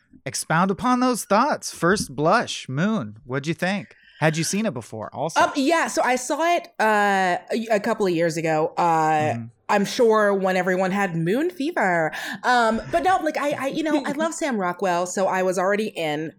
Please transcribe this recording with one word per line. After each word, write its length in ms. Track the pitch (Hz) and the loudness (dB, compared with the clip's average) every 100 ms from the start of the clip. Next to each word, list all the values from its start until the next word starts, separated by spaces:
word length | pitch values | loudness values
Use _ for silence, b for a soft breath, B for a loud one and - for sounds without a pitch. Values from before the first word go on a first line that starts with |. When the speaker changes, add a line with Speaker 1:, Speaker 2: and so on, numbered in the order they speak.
| b b | b b
Speaker 1:
expound 460 | - - - 160 190 | -10 -8 -2 0 2
upon 300 | 180 226 247 | 0 0 2
those 240 | 254 240 | 2 0
thoughts. 480 | - 202 285 262 - | 2 2 2 -2 -6
First 420 | - 170 208 - 131 | -2 0 2 -2 0
blush, 520 | 156 247 - - - | 2 2 0 -8 -6
Moon, 500 | 131 196 220 107 110 | -2 -2 -2 -6 -12
what'd 220 | 123 135 147 | -8 -6 -4
you 80 | |
think? 400 | 160 180 196 - - b b | -4 -2 -4 -8 -20 b b
Had 160 | 156 160 | 0 2
you 60 | |
seen 200 | 156 196 220 | -2 -2 -2
it 60 | |
before 360 | 123 - 110 104 | -6 -10 -10 -10
also? 260 | 110 156 - | -6 -2 2
Speaker 2:
Um, 120 | 339 294 | 2 2
yeah, 320 | 269 330 254 | 2 2 0
so 120 | 320 | 0
I 140 | 226 254 | 0 0
saw 240 | 254 285 330 | -2 -2 0
it, 140 | 349 - - | 0 -2 0
uh, 560 | 214 208 202 196 185 170 - | 2 4 2 2 0 -2 -4
a, 140 | 233 226 | -6 0
a 80 | 214 | 0
couple 260 | 226 220 196 | 0 0 0
of 60 | |
years 240 | 165 170 160 | 2 0 0
ago. 340 | 160 156 165 - | 0 0 0 0
Uh, 40 | 170 160 156 156 151 | 2 2 2 2 0
Speaker 1:
Mm-hmm. 100 | 120 117 _ - | -2 -8 _ -2
Speaker 2:
I'm 180 | 208 196 | 0 0
sure 480 | - 226 214 208 | 2 4 6 4
when 240 | 196 185 185 | 2 0 0
everyone 320 | 185 185 190 | 0 0 0
had 260 | 202 196 165 | 0 0 0
moon 320 | 165 240 349 | 0 0 -2
fever. 640 | - 277 339 202 170 156 B B 208 | -2 -4 0 0 2 0 B B -4
Um, 400 | 240 247 226 226 - | 2 2 2 0 -2
but 120 | 339 | 0
no, 120 | 359 370 | 2 2
like, 160 | 311 302 | 0 -2
I, 140 | 294 | -2
I, 140 | - 269 | -2 -4
you 140 | 285 | -4
know, 200 | 311 294 | -2 -2
I 80 | 277 | -2
love 220 | 285 320 | -2 -4
Speaker 1:
<laughs> 0 | |
Speaker 2:
Sam 240 | 320 311 220 | -2 -4 -2
Rockwell, 480 | 180 175 196 175 180 | -2 -2 -2 0 -2
so 200 | 208 190 | -2 0
I 140 | 185 | 2
was 160 | 185 185 | 0 0
already 300 | 185 208 220 | 0 0 -2
in. 440 | - 160 147 160 | -4 -4 -4 -6